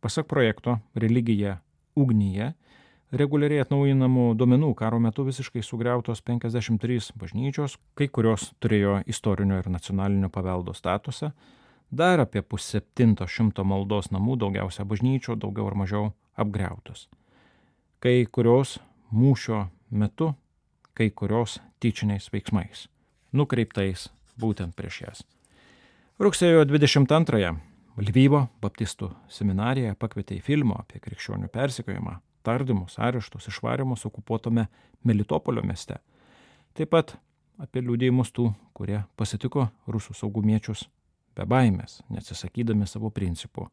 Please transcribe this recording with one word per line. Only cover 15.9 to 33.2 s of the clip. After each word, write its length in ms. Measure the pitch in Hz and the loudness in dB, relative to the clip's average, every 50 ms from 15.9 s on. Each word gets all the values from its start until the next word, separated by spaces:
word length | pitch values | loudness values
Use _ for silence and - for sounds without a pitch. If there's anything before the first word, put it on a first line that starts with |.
| 104 104 104 107 104 _ _ _ _ | -2 -2 -2 -2 -6 _ _ _ _
apgriautos. 720 | - 110 104 98 101 95 87 - - _ - - - - _ - _ _ _ _ _ _ _ _ _ _ _ _ _ _ _ _ _ - | -4 -4 -4 -2 -4 -4 -6 -6 -10 _ -18 -20 -20 -20 _ -20 _ _ _ _ _ _ _ _ _ _ _ _ _ _ _ _ _ 2
Kai 240 | 123 123 123 120 | 4 4 4 4
kurios 500 | 107 - - 117 113 120 131 139 - - - - _ _ _ _ _ 110 | 2 0 2 4 6 6 6 4 2 -4 -16 -18 _ _ _ _ _ 2
mūšio 540 | 107 123 139 135 - - - 113 107 101 92 - _ _ _ | 4 6 6 4 4 0 -4 -4 -4 -4 -6 -8 _ _ _
metu, 440 | 117 104 107 104 _ - 165 160 143 - _ _ _ _ _ _ _ _ _ _ _ | -2 -2 -2 -2 _ -2 -2 -2 -2 -6 _ _ _ _ _ _ _ _ _ _ _
kai 160 | - 113 107 | 0 0 0
kurios 500 | - - - 98 104 113 117 107 - - - - _ _ | 0 -4 -4 -2 0 0 0 -2 -6 -14 -16 -20 _ _
tyčiniais 480 | - 120 104 - - 104 101 98 - - - | -2 -2 -2 0 -2 -2 -2 -2 -6 -8 -8
veiksmais, 560 | 104 - - - 101 85 - - - - - _ _ _ _ _ _ _ _ - | -8 -6 -2 -2 -2 -2 -2 -12 -20 -20 -20 _ _ _ _ _ _ _ _ 0
nukreiptais 760 | 131 147 135 - 117 113 - - - 98 95 92 - - - _ _ _ _ _ | 0 0 0 0 -2 -2 -2 -2 -2 -2 -2 -4 -6 -10 -18 _ _ _ _ _
būtent 380 | - 117 113 101 - 95 87 85 | -4 -2 -2 -2 -2 -6 -10 -8
prieš 240 | - - 90 - - - | -10 -12 -12 -12 -14 -14
jas. 180 | - - - - _ _ _ _ _ _ _ _ _ _ _ _ _ _ _ _ _ _ _ | -16 -16 -20 -20 _ _ _ _ _ _ _ _ _ _ _ _ _ _ _ _ _ _ _
Rugsėjo 400 | 202 202 - - 180 175 165 165 151 | 0 2 2 4 4 6 8 8 6
dvidešimt 480 | 135 143 151 147 135 - 147 139 123 | 6 6 4 4 6 6 6 4 6
antrąją 460 | 147 160 165 - - 110 98 87 85 80 - - _ _ _ _ _ - | 6 2 4 2 2 2 2 0 -2 -6 -10 -16 _ _ _ _ _ -4
Lvivo 460 | 104 104 101 131 131 139 143 147 135 120 _ _ - | -4 2 6 6 8 8 8 6 4 0 _ _ -8
baptistų 460 | 101 _ - 110 104 - _ - - 78 - _ | -8 _ -4 -6 -6 -6 _ -10 -10 -10 -14 _
seminarija 680 | - - - 107 101 95 95 104 120 131 135 127 110 98 - | -20 -10 -2 -2 0 0 0 0 0 0 0 -2 -2 -4 -4
pakvietė 380 | - 110 - 104 98 - 98 | -6 -6 -6 -8 -8 -8 -10
į 60 | 95 - | -10 -2
filmo 340 | - 143 151 143 117 98 - | 0 0 2 2 0 0 -2
apie 220 | - _ - - - | -8 _ -18 -18 -16
krikščionių 460 | - 101 - - - 101 98 98 95 | -16 -14 -14 -10 -10 -8 -8 -8 -8
persekiojimą, 640 | - 113 135 139 123 - 117 - 98 98 - - 87 90 _ _ _ _ _ | -4 -4 -4 -4 -4 -6 -8 -8 -8 -8 -8 -10 -10 -12 _ _ _ _ _
tardymus, 540 | 107 117 127 139 131 120 98 90 90 - - 110 | -2 -2 -2 0 -2 -2 -2 -2 -6 -8 -4 -4
areštus, 460 | 120 123 123 | -2 -2 -4